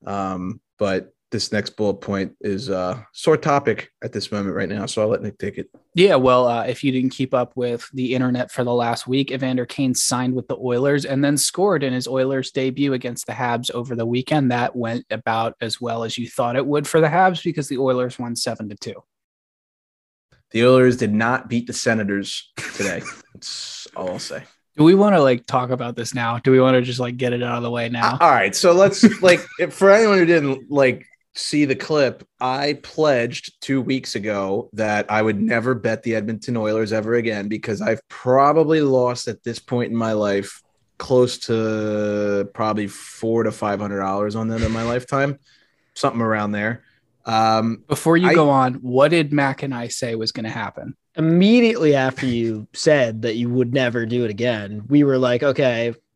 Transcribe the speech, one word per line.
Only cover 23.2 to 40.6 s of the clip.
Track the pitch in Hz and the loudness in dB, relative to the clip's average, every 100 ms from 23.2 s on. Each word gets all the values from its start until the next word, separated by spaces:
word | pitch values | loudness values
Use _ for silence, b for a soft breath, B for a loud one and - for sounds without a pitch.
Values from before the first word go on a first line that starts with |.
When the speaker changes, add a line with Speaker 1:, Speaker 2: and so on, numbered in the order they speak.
| _ | _
Speaker 1:
That's | - - - - - - - | -18 -14 -12 -14 -14 -16 -10
all | 90 | -8
I'll | - | -8
say. | - - - _ _ 151 | -10 -12 -14 _ _ 4
Speaker 2:
Do | |
we | 160 | 6
wanna, | 190 208 180 | 6 6 4
like, | 135 123 - | 4 2 -2
talk | 127 123 | -2 -2
about | 123 120 120 | -4 -6 -8
this | 117 | -8
now? | 127 117 117 | -4 -4 -2
Do | 135 | 4
we | 131 | 6
wanna | 131 127 | 6 4
just, | 123 123 | 2 -4
like, | 123 123 | -6 -4
get | 123 | -4
it | 120 | -2
out | 120 120 | -4 -4
of | |
the | 120 | -4
way | 120 117 | -4 -4
now? | 117 113 135 | -2 -2 2
Speaker 1:
Uh, | |
all | 170 | 4
right. | 120 98 - | 4 2 2
So | 180 | 4
let's, | 180 196 196 | 6 4 6
Speaker 2:
<laughs> | 208 - | 6 6
Speaker 1:
like, | 185 175 - - | 4 4 0 -6
if, | 170 | -6
for | - 196 | 4 6
anyone | 208 220 196 | 8 6 4
who | 165 | 4
didn't, | 165 143 135 117 | 4 2 -4 -2
like, | 143 131 92 - _ _ | 2 2 2 -12 _ _
see | - - 147 139 | -12 -4 0 0
the | 131 | 0
clip, | - 151 123 - - - | -2 0 0 -2 -18 -6
I | 127 131 147 143 | -4 -2 -4 -4
pledged | - - 151 127 120 123 - _ | -8 0 2 2 0 -6 -16 _
two | - 135 | -4 -2
weeks | 123 131 - 113 | -2 -4 -4 -6
ago | 107 101 95 104 - | -4 -4 -2 -4 -6
that | 104 107 104 104 | -4 -2 -2 0
I | 107 | 0
would | 110 101 | 0 0
never | 110 117 123 117 | 0 0 -2 -2
bet | 113 110 | -2 -4
the | 117 110 | -4 -4
Edmonton | 104 107 - 120 | -4 -8 -6 -4
Oilers | 107 110 107 | -2 -2 -2
ever | 110 110 120 | -2 0 0
again | 113 104 104 | 0 -4 -6
because | 107 120 98 | -6 -6 -4
I've | - 92 _ | -2 -4 _
probably | - 127 131 143 156 151 160 | -6 2 4 6 4 2 2
lost | 139 131 123 120 120 | 2 2 2 -2 -8
at | 104 | -8
this | 117 117 | -8 -10
point | - 123 120 | -4 -4 -2
in | 113 | -2
my | 113 | -2
life | 107 104 98 101 - | 0 0 0 -4 -14